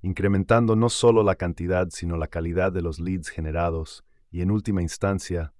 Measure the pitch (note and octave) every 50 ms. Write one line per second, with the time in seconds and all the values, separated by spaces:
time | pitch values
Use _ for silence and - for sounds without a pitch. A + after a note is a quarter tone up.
0 | - F2+ F#2 - - G2+ G2 G2 G2 - A2+ A#2 A#2+ A2+ A2 A2 A#2 A#2+ - -
1 | - A#2+ A#2 A2 G#2+ G2+ F#2 - - F2 E2 - F2 F2 F#2 F2+ F2+ F2 - -
2 | - E2+ E2+ E2 E2 D#2 - E2+ E2 E2+ E2+ F2 F2+ F#2+ F2+ F#2 E2+ E2+ D#2 D2+
3 | E2+ F2+ F#2+ F#2 D#2+ - - - D#2+ D#2 F2 E2+ E2+ E2+ E2 D#2+ D#2+ - - -
4 | - _ _ _ _ _ - F2 F2+ F#2 G#2 G#2+ G2+ - G2+ F#2+ F2 E2 - -
5 | - G2 G2 G2 - - F2+ E2+ E2 D#2 - _